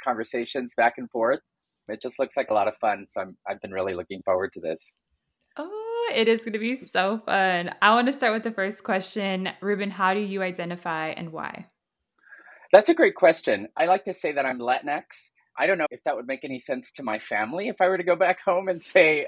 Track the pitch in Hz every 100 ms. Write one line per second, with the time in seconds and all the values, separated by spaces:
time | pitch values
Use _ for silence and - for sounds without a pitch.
0 | 131 113 110 123 117 135 123 - 117 -
1 | 120 117 113 139 _ _ _ _ - 110
2 | 127 - 127 - 123 107 101 - 110 101
3 | 98 104 95 87 98 98 101 95 95 90
4 | 90 95 95 92 95 - 82 80 - -
5 | _ _ _ _ _ - 330 427 440 466
6 | 466 - 226 226 226 208 226 269 - 185
7 | 190 220 - 196 190 175 175 - 202 226
8 | 247 277 240 220 226 220 196 208 - 196
9 | - 220 196 190 185 - 196 202 202 185
10 | 190 196 208 196 185 180 170 175 175 160
11 | 156 - 165 160 - - - _ _ _
12 | _ _ _ - - - - 190 214 330
13 | 247 - 175 160 - 101 104 - 165 190
14 | 196 180 156 143 135 123 120 131 147 147
15 | - - - _ _ - 156 185 151 -
16 | 156 120 123 135 143 127 - 127 - -
17 | 127 107 - 202 107 165 220 196 185 190
18 | 175 175 180 185 - 180 190 175 - 196
19 | 160 151